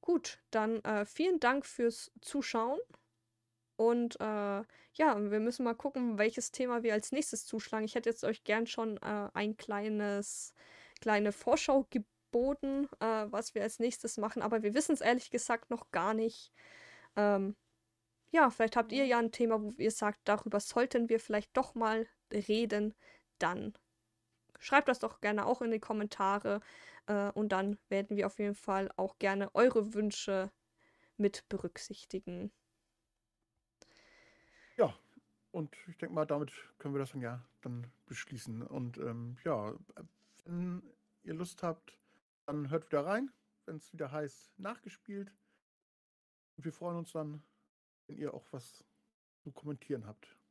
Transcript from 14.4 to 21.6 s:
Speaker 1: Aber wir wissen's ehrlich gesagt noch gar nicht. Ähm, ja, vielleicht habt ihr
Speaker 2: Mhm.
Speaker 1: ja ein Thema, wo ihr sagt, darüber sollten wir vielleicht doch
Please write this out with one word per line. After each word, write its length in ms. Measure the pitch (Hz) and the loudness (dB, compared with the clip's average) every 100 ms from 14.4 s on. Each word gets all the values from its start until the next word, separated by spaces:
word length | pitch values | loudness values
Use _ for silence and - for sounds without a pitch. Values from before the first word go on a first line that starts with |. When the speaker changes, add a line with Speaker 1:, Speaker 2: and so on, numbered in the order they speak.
Speaker 1:
Aber 180 | 214 226 | 0 2
wir 120 | 214 233 | 2 2
wissen's 260 | 294 302 | 2 2
ehrlich 300 | - 247 - | 4 2 2
gesagt 380 | 240 - 233 - | -4 0 -2 -2
noch 180 | 233 - | -8 -4
gar 220 | 180 180 | -2 0
nicht. 400 | 220 226 - - _ - - - - - - | 2 0 -4 -20 _ -20 -20 -20 -20 -8 2
Ähm, 380 | 208 202 196 - _ _ _ _ _ _ _ | 4 4 0 -6 _ _ _ _ _ _ _
ja, 180 | 330 269 | 6 6
vielleicht 260 | - 226 240 | 6 2 4
habt 140 | 226 | 2
ihr 120 | 240 269 | 2 4
Speaker 2:
Mhm. 20 | |
Speaker 1:
ja 120 | 240 | 4
ein 120 | 233 | 2
Thema, 280 | - 233 220 | 2 2 2
wo 100 | 208 240 | 0 0
ihr 140 | 220 | 0
sagt, 300 | - 208 208 - | 2 -2 0 0
darüber 340 | 208 - 208 | 0 2 -2
sollten 480 | - - 247 247 233 | 0 0 2 2 4
wir 100 | 226 | 2
vielleicht 380 | - 214 208 | 2 -2 0
doch 180 | - | -2